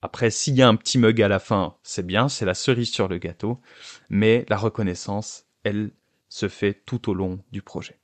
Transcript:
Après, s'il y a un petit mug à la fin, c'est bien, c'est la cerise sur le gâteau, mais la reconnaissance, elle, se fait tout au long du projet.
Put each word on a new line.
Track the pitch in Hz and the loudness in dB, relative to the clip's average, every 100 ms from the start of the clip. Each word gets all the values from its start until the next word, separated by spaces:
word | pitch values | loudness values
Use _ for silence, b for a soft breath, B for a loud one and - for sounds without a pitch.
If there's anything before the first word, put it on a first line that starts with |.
Après, | - - 117 | -12 -2 -2
s'il | - - | 0 -2
y | 131 | 6
a | 127 | 6
un | 110 | 6
petit | - 131 | 2 4
mug | 113 113 | 4 6
à | 101 | 4
la | 98 | 2
fin, | - 104 85 - | 0 -2 -2 -6
c'est | - - 90 | -14 -10 -4
bien, | 95 131 | 0 0
c'est | - 101 | -2 -4
la | |
cerise | 92 - 120 117 | -2 0 0 0
sur | - 98 | -2 -4
le | 87 | -4
gâteau, | 85 87 101 123 B B B B B | -8 -8 -6 -8 B B B B B
mais | 98 110 117 - | 2 4 4 2
la | 104 | -2
reconnaissance, | 110 - 101 90 - 101 107 - _ _ | -2 -2 -4 -4 -6 -8 -8 -16 _ _
elle, | 107 104 104 _ _ _ _ | -4 -4 -6 _ _ _ _
se | - 101 | -8 -8
fait | - 101 101 - | -2 -4 -4 -8
tout | 120 - | -8 -4
au | |
long | 92 95 92 - | -4 -4 -6 -12
du | 101 | -16
projet. | - 90 - _ | -12 -14 -14 _